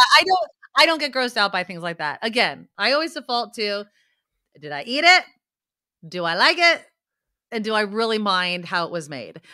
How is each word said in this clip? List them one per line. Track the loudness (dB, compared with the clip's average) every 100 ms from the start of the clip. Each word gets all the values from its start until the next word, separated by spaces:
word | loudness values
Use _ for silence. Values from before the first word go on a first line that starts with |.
| 8 6
I |
don't, | 4 0 -2 _ -4 2
I | 4
don't | 2
get | -2
grossed | -2 -2 0
out | 0
by | 0
things | -6 -8
like | -8 -6
that. | -6 -4
Again, | -4 0 0 -2 -14 -4
I | 0
always | 0 -2
default | -8 -6 -6 -6
to, | -6 -6 -6 -10 _ _ _ _ _ _ _
"Did | -12
I | -10
eat | -6 0
it? | 4 4 2 _ _ _ _ _ _ _ -12
Do | -6
I | -4
like | 2 2 4
it? | 2 2 -4 _ _ _ _ _ -10
And | -6
do | -2
I | -2
really | -2 -2 0 0
mind | 0 0 0 -4 -4
how | -4 -4
it |
was | -6 -8
made?" | -12 -14 -18 _